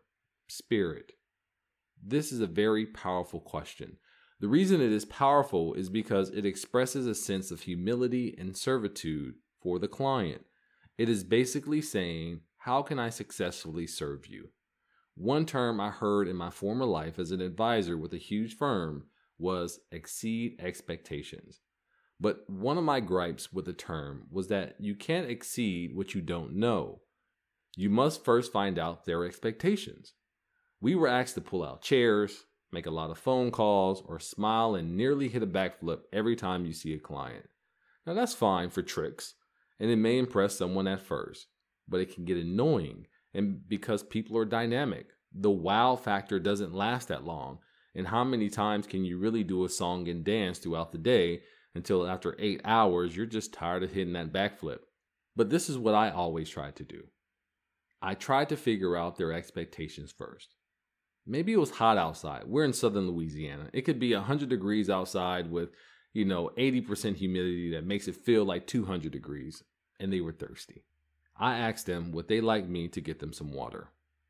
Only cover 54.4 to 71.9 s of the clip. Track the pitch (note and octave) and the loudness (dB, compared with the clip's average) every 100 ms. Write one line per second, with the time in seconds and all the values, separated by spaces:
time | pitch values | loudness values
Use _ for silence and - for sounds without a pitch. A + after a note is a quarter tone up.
54.4 | G2+ - D#2 C2+ - _ _ _ _ A2+ | 0 -2 -8 -10 -14 _ _ _ _ 0
55.4 | G#2+ E3 F3 C3+ A2 G#2+ A2 F2+ F2 E2 | 2 2 0 0 4 6 4 2 -2 -2
56.4 | D#2 - C#2+ - C#2+ - - _ _ _ | -4 -8 -10 -12 -16 -16 -18 _ _ _
57.4 | _ _ _ _ _ _ F#2+ G2 - C3+ | _ _ _ _ _ _ -6 -4 2 2
58.4 | D3+ D3 B2 G#2+ F#2 F2 E2+ E2+ E2 E2 | 2 0 0 2 2 0 -2 -2 -2 -2
59.4 | - F2 E2+ - D#2+ - D2+ - A1+ B1+ | -6 -8 -10 -8 -10 -10 -16 -14 -14 -14
60.4 | - _ _ _ _ _ _ _ - C3 | -20 _ _ _ _ _ _ _ -6 -2
61.4 | F3+ A3 D3+ - A2+ G#2 E2 D#2+ D#2 C2+ | 2 4 2 4 4 6 4 -2 -8 -8
62.4 | A1 C3 D3+ A#2 A#2 G2+ F#2 E2+ D#2+ D2+ | -2 2 2 4 2 2 0 0 -4 -6
63.4 | D2+ C#2+ D2+ - C3+ C3 A#2+ G#2 G2+ C#3+ | -8 -10 -6 -2 0 0 2 2 2 -2
64.4 | C3+ A#2+ G2 G#2+ G2 F#2+ F#2 G2 F2+ F2+ | 0 0 2 2 2 2 0 -2 0 0
65.4 | E2+ E2+ E2+ - - - _ A2+ G2 F2+ | -2 -2 -4 -8 -20 -20 _ -2 2 2
66.4 | E2 - C3+ B2+ G2 G2+ A2 G2 F#2+ F2+ | 0 2 2 2 0 -2 -2 -2 0 0
67.4 | F2+ F2 E2+ D#2+ F2 G2+ - - - A2 | 0 0 -2 -4 -2 -2 -4 -4 4 4
68.4 | G2 F2+ - B2 F#2+ F2+ D#2 C#2+ C#2+ C#2+ | 4 0 -2 -2 0 -2 -4 -8 -8 -10
69.4 | B1+ - - _ _ _ G2 F#2+ E2 D#2+ | -10 -14 -20 _ _ _ -2 -2 -2 -6
70.4 | C#2+ - - - _ _ _ _ _ - | -12 -14 -18 -20 _ _ _ _ _ -2
71.4 | A#2+ A#2+ A2+ A2 - | 0 2 0 -2 -4